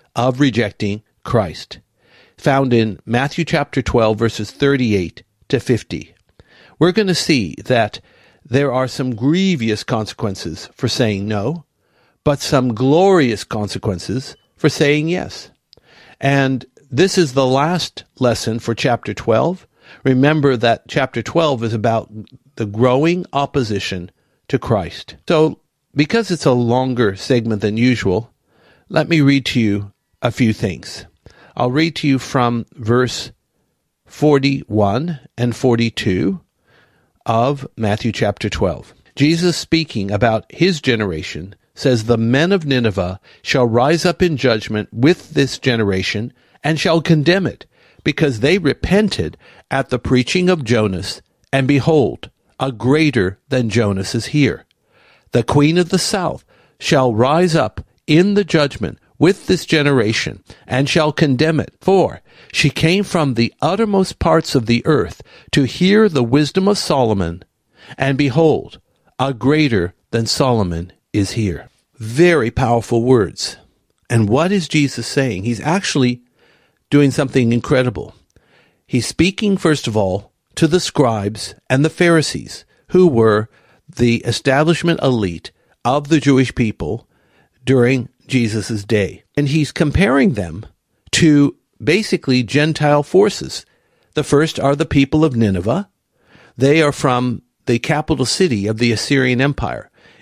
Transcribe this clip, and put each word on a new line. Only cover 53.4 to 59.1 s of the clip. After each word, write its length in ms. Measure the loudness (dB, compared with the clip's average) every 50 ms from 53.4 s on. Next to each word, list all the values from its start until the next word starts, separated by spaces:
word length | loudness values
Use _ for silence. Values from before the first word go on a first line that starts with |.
| _ -4
than 180 | -2 -2 -2 0
Jonas 460 | 0 0 2 2 0 -2 -4 -4 -6
is 120 | -6 -4
here. 380 | -2 0 2 2 2 0 -4 -10 _ _ _ _ _ _ _ _ _ _ _ _ _
The 100 | -2 -2
queen 340 | 0 2 2 2 2 4 2
of 140 | 2 0 0
the 80 | -2 -2
south 480 | -2 -2 -4 -2 -4 -4 -6 -8 -14 _ _ _ _ _ _ _
shall 340 | -4 0 2 2 2 2 2
rise 400 | 2 2 2 2 2 2 2 2
up 300 | 0 0 -2 -6 -10 -16 _ _ _ _
in 260 | 2 4 4 4 4
the 120 | 2 0 0
judgment 540 | 2 0 0 0 0 -2 -6 -8 -8 -8 -12 _ _